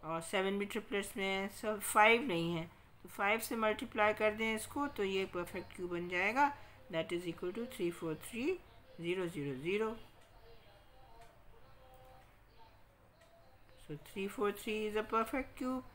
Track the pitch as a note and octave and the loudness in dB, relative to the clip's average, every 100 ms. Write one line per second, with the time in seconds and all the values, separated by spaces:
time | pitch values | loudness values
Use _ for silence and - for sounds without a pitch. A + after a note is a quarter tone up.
0 | D#3 E3 E3 G3 F#3+ G3+ G3+ A3+ G#3 G3+ | -2 -4 0 2 4 2 0 -2 -2 -2
1 | G3 - F#3+ F#3+ G3 - A3 G#3 - A3 | -2 -2 0 0 -2 -4 -2 -2 4 8
2 | G#3+ A#3 C#4+ E3+ E3 E3+ E3 - - - | 10 10 6 2 2 0 -4 -12 -20 -18
3 | - - G3+ A3+ - A3+ A3 G#3+ B3 A3+ | -14 -2 2 2 0 2 2 2 -2 4
4 | G#3 G#3+ G#3+ G#3+ A3 A3 - C#4+ C#4+ - | 4 6 2 4 0 0 -2 -4 -4 0
5 | G3 F#3+ F#3+ F3+ F3 F#3+ E3+ - F3+ F3 | 0 2 0 -2 -4 -6 -8 -6 -4 -2
6 | F3 F3+ G3 A#3+ C#4+ C#4+ - - - E3 | 0 2 2 4 4 2 -14 -18 -4 -2
7 | - F3 F3 D#3+ F3+ G3+ A#3+ - F3 E3+ | 0 -2 -2 -4 -4 -4 -6 -2 -2 0
8 | E3 D#3 - A#3 C#4 F4+ - - - - | -4 -4 -6 -2 0 -2 -6 -20 -18 -8
9 | E3+ F#3 F3+ D#3+ C#3+ C3 D#3 G3+ A3 A3+ | -2 0 -2 -2 -4 -2 0 0 0 -2
10 | - - - - - - - - - - | -12 -18 -20 -20 -20 -20 -20 -20 -20 -20
11 | - - - - - - - - C4 B3+ | -20 -20 -20 -20 -20 -20 -20 -20 -20 -20
12 | C5 - - - - - - - - - | -18 -20 -20 -20 -20 -20 -20 -20 -20 -20
13 | - - - - - - - - - D3 | -20 -20 -20 -20 -20 -20 -20 -20 -12 -12
14 | - - G3 - G#3 G3+ - G#3+ G#3+ G#3+ | -8 -4 -2 2 0 0 -2 0 0 -2
15 | A3 A3+ A3+ C#4+ C4+ - B3+ B3+ - | 0 0 2 -2 -4 -4 -2 -2 -6